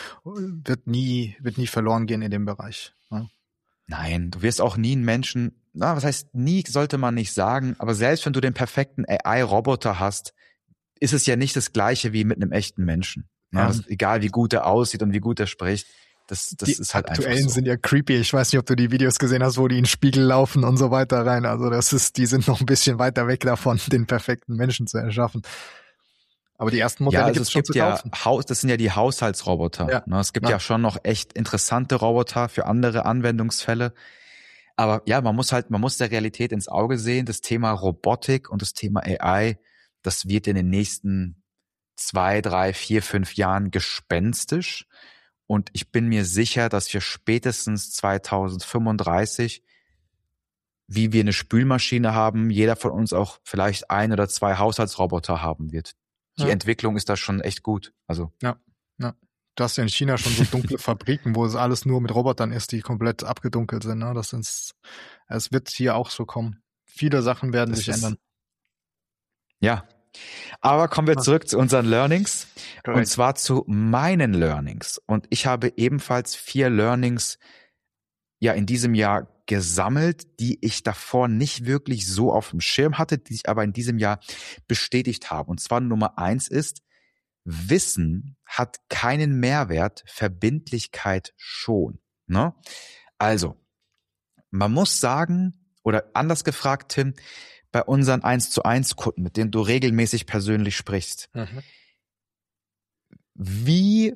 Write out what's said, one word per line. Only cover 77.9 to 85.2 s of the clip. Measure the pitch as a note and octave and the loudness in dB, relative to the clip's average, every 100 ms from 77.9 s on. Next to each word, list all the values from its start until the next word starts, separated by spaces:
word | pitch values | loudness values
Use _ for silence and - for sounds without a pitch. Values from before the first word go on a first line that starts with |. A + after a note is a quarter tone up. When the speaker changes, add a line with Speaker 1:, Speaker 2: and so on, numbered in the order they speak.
| _ _ _ _ _ | _ _ _ _ _
Speaker 2:
ja, | A2+ | 0
in | G#2 G#2 | 0 0
diesem | B2 A#2+ G#2+ | 0 2 2
Jahr | G#2 G2+ - _ - | 2 0 -2 _ -4
gesammelt, | G2+ E2+ F2 F#2+ C#3+ E3+ E3 - - | -2 0 -2 0 2 0 -2 -8 -6
die | A#2 - | -4 -2
ich | A2+ - | -4 -4
davor | A2+ G2+ - B2+ B2 | -4 -6 -2 0 2
nicht | A2 D3 - A#2+ | 2 0 -4 -2
wirklich | C#3 - A#2+ F#2+ | -2 -2 -4 -2
so | F#2+ A#2 | 0 2
auf | G#2+ - | 2 -2
dem | E2+ | -4
Schirm | - - D3+ D3 | -2 0 2 0
hatte, | - C#3+ | -2 -2
die | - | -4
sich | A2 - | -6 -2
aber | A2 | 0
in | G#2 | 0
diesem | G#2+ A#2+ A#2 | -2 -2 0
Jahr | G#2 G#2 - - - - - | 0 -2 -6 -16 -16 -18 -4
bestätigt | A2+ - B2+ B2+ A2 | -4 0 -2 -2 -4